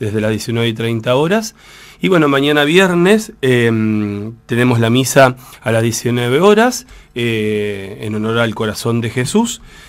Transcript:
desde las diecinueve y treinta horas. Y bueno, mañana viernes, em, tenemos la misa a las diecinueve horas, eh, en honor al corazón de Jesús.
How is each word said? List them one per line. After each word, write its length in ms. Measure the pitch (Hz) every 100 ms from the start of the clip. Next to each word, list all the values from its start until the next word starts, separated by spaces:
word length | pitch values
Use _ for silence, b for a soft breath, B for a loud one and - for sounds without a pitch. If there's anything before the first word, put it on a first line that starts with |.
desde 200 | 110 107
las 100 | 107
diecinueve 380 | 107 - 117 117
y 60 |
treinta 420 | 113 117 113 117 127
horas. 400 | 160 214 220 B B B B B
Y 60 | 180
bueno, 220 | 180 147
mañana 340 | 139 143 151
viernes, 720 | 147 170 190 175 175 214 214 -
em, 920 | 131 123 117 113 110 107 104 101 104 117 -
tenemos 320 | 120 123 117
la 120 | 117
misa 440 | 123 131 143 131 127 B B
a 120 | -
las 100 | 113
diecinueve 560 | 117 113 120 120 123 135
horas, 480 | 190 214 240 247 - b b 123
eh, 840 | 120 113 107 104 104 101 98 104
en 120 | 113
honor 240 | 107 110 113
al 160 | 117
corazón 460 | 101 110 98 117 117
de 100 | 113
Jesús. 500 | 127 127 208 233 - B B